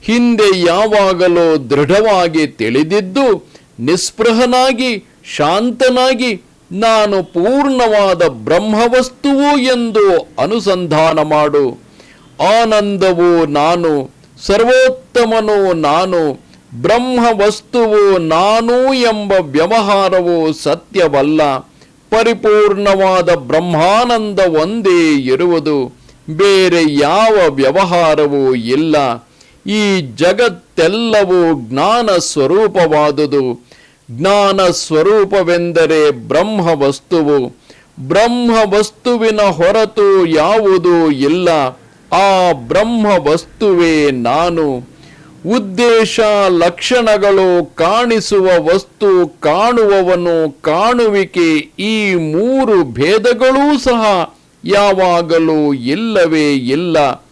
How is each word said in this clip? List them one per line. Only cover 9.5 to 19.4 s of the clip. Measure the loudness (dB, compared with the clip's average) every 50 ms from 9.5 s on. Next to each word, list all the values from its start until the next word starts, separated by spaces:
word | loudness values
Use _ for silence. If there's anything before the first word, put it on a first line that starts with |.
| 2
ಎಂದು | 0 0 0 0 0 -2 -2 0 2 2 4 2 0 -2 -6 -6 -4
ಅನುಸಂಧಾನ | -4 -2 -2 -2 -2 -2 -2 -2 -2 -2 0 0 0 0 0 0
ಮಾಡು. | -2 0 0 0 0 2 2 0 0 0 -4 -8 -20 -20 _ -20 -20 -20 -20 -20 -20 -20 -8 -4 -2 2 2 2
ಆನಂದವು | 2 2 0 0 0 -2 -2 0 0 0 2 2 2 2 4 2 0
ನಾನು, | 0 0 0 0 0 0 0 0 0 -2 -2 -4 -8 -14 _ -20 _ _ -16 -4
ಸರ್ವೋತ್ತಮನು | -2 0 0 2 2 4 4 4 2 0 -4 -12 -4 _ 0 0 0 0 -2 0 0 0 0 0 0 0
ನಾನು, | -2 0 0 0 0 0 0 -2 -2 -2 -2 -4 -6 -14 -20 -20 -20 _ _ -16
ಬ್ರಹ್ಮವಸ್ತುವು | -6 -2 0 0 0 0 -2 -2 0 0 0 0 2 0 0 0 -4 -12 _ -2 0 0 2 2 2 4 4 2
ನಾನು | 0 0 0 0 0 2 2 0 0 0 0 0 0 0 0 0
ಎಂಬ | 0 0 0 -2 -2 -2 0
ವ್ಯವಹಾರವು | 0 0